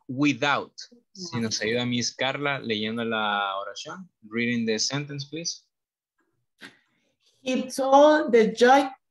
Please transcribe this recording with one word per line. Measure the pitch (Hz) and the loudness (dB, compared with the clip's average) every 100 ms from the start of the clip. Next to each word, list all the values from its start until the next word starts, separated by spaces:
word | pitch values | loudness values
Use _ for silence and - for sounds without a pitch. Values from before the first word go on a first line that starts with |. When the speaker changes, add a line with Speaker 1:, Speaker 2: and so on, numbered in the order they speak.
| - | -10
Speaker 1:
without. | 131 147 120 143 127 - - - - _ | -2 0 0 0 -2 -4 -14 -20 -20 _
Si | 190 175 120 | -18 -10 -6
nos | 113 - | -6 -4
ayuda | 107 120 123 | -4 -2 -2
Miss | 123 113 | -4 -6
Carla | - 131 139 143 135 | -6 -6 -4 -4 -4
leyendo | 113 107 107 117 | -6 -6 -4 -6
la | 113 110 107 101 101 98 | -4 -4 -2 -2 -4 -6
oración. | 101 98 151 180 180 _ 104 | -10 -12 -14 -16 -18 _ -10
Reading | 117 117 120 113 | -6 -4 -2 -2
the | 110 | -2
sentence, | - 143 143 143 139 | -4 -6 -8 -12 -12
please. | 156 170 - _ _ _ _ _ _ _ _ _ _ - _ _ _ _ _ _ _ | -10 -10 -12 _ _ _ _ _ _ _ _ _ _ -20 _ _ _ _ _ _ _
Speaker 2:
He | 262 254 - | -4 -4 -4
told | - 269 277 302 302 302 | -4 4 8 8 6 4
the | 226 196 | 4 4
joke, | - 240 277 285 - _ | 4 6 6 4 -6 _